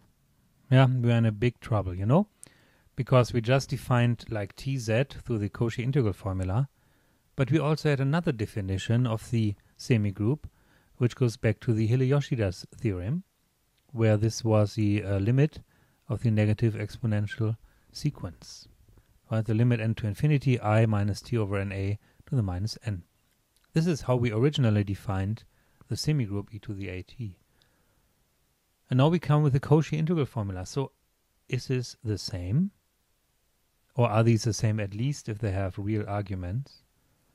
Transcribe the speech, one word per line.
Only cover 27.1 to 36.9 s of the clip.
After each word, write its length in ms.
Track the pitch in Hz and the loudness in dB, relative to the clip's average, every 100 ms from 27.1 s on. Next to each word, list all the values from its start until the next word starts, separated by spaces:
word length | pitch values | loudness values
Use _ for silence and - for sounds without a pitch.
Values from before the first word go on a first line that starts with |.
| - 110 85 _ _ _ _ _ _ _ _ _ _ _ _ _ _ - | -12 -12 -14 _ _ _ _ _ _ _ _ _ _ _ _ _ _ -2
And 80 | 127 | 2
now 120 | 147 | 4
we 100 | 175 | 2
come 240 | - 147 | 2 2
with 100 | 151 | 4
the 60 | 131 | 2
Cauchy 380 | - 151 - 156 | 2 2 2 -2
integral 280 | 160 170 131 | -2 -2 -2
formula. 400 | 117 101 92 95 | -4 -6 -6 -8
So 280 | 139 135 _ _ _ _ _ - | -6 -6 _ _ _ _ _ -8
is 180 | 127 - | -6 -4
this 300 | 127 123 - | -4 -6 -10
the 140 | 110 101 | -6 -6
same? 540 | - 92 90 131 196 - _ _ _ _ _ _ _ _ _ _ _ - | -6 -8 -2 0 -2 -4 _ _ _ _ _ _ _ _ _ _ _ 0
Or 120 | 117 | 2
are 160 | 107 | 4
these 220 | 113 113 117 | 4 4 2
the 80 | |
same, 260 | - 110 107 | 0 0 0
at 140 | 98 | -4
least 340 | 101 131 143 - | -4 -4 -4 -8
if 120 | 107 | -4
they 120 | 107 | -2
have 260 | 95 98 104 | -2 -4 -4
real 280 | 98 107 104 | -4 -2 -2
arguments? 760 | 104 101 92 90 113 139 - _ | -4 -4 -6 -6 -6 -8 -16 _